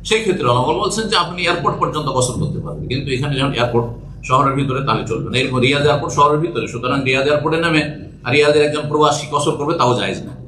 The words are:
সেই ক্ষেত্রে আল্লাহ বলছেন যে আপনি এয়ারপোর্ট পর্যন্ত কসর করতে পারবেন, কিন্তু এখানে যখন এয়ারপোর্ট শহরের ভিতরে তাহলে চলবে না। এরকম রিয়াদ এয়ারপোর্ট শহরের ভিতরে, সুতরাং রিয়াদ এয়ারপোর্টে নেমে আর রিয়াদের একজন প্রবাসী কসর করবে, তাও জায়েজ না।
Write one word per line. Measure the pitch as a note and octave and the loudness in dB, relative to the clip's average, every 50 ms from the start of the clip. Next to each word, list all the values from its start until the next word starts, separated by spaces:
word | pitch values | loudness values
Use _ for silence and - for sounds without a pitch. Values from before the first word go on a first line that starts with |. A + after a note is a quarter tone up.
| - | 2
সেই | - G#3+ A3 | 2 0 2
ক্ষেত্রে | A3 F#3 - - C3+ B2 | 2 0 0 2 2 2
আল্লাহ | B2 B2 B2 D3 E3+ | 4 4 2 2 0
বলছেন | - G3+ - - A3+ A3 | 0 0 0 -2 -2 -2
যে | G3+ G#3 | 0 0
আপনি | F3+ E3+ D#3+ F3 F3 | 0 0 0 -4 -2
এয়ারপোর্ট | F3+ E3+ F3 - - - - - | 0 0 0 0 0 -2 0 0
পর্যন্ত | F3 D#3 D3 D3+ C#3+ C3+ - | -2 -2 -2 -2 -4 0 0
কসর | B2+ B2+ B2+ A#2+ G2 | 2 0 0 0 -2
করতে | G2+ - - - | -2 -2 -4 -6
পারবেন, | - - - - - | -6 -8 -8 -8 -6
কিন্তু | - B2+ - - C3+ | -4 -4 -4 -2 -4
এখানে | C3 A#2+ C#3 C#3+ C#3 C3 | -2 -2 -2 -2 0 0
যখন | C3+ C3+ A2+ | 0 0 0
এয়ারপোর্ট | A#2 A#2 A#2 A#2 A#2 A#2 - - - - - - - - | 0 0 2 2 0 0 0 -8 -12 -14 -16 -16 -14 -2
শহরের | - C3+ C#3 C#3+ C3+ C3+ | 0 2 2 2 2 0
ভিতরে | C#3+ C3+ A#2+ C3 C3 - | 0 -2 -2 -2 -2 0
তাহলে | A2+ A2 G#2 - | 0 -2 -2 -2
চলবে | A2+ A2+ G2 - F#2 | -4 -4 -4 -4 -2
না। | - | 0
এরকম | B2+ C3+ - B2+ | 0 0 0 0
রিয়াদ | B2 A#2 C3+ C#3 C#3+ C#3+ | 2 2 2 2 4 4
এয়ারপোর্ট | D3 D3+ - B2 B2+ - | 2 2 2 -2 -2 2
শহরের | D3+ D3+ D3 D3+ D3+ | 4 4 4 4 2
ভিতরে, | E3+ E3 - A2+ G#2+ | 0 -2 -2 -4 -6
সুতরাং | - - B2 B2 B2+ C#3 C#3 B2+ | -4 -6 -6 -4 -2 -2 0 0
রিয়াদ | C3 C3 C3+ C3+ | 0 0 2 2
এয়ারপোর্টে | D3 D3+ C#3+ C#3+ D3+ D#3+ E3 | 2 2 2 2 0 0 0
নেমে | E3+ E3 E3 D3+ D3 - - - - - - - - | 0 2 2 0 0 -2 -6 -10 -14 -16 -16 -10 -4
আর | B2 C3+ | 0 2
রিয়াদের | D3 D3 D3 D3 D3+ | 4 4 6 6 4
একজন | D3 D3 D3 D3+ D3 D3 | 4 2 0 -4 -4 -2
প্রবাসী | D3+ D3+ D3+ D3 C#3+ - D3 - | 2 4 4 4 2 0 -4 -4
কসর | C#3+ D3 D3 D#3+ | -2 0 0 0
করবে, | B2+ - C#3+ D3+ E3+ | -2 0 -2 -2 0
তাও | - B2+ B2 A#2 G#2 | 2 2 2 2 0
জায়েজ | G2 F#2+ F#2 D#2+ | -2 -4 -4 -6
না। | - - - - - | -8 -12 -12 -14 -16